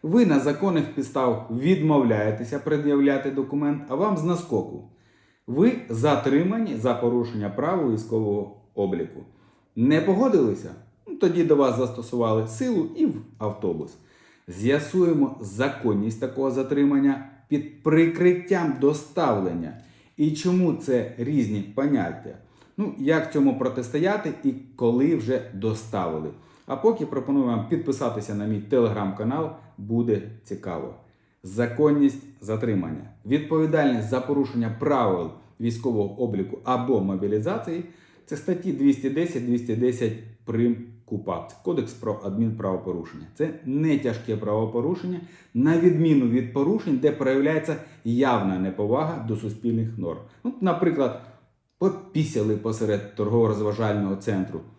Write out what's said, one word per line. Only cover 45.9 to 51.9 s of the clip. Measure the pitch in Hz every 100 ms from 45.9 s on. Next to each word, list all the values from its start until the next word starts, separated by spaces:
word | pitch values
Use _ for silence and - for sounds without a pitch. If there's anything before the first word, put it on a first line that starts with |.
| 156 165 143 123
від | 123 113
порушень, | 139 143 214 196 131
де | 147
проявляється | 147 131 135 143 156 156 147 - -
явна | 117 120 135 117 98 92
неповага | 95 95 104 127 156 139 113
до | 107
суспільних | 110 107 120 113 113 113
норм. | 87 80 - -
Ну, | 233 -
наприклад, | 190 170 180 143 127 - - - _ _ _ _
попісяли | 185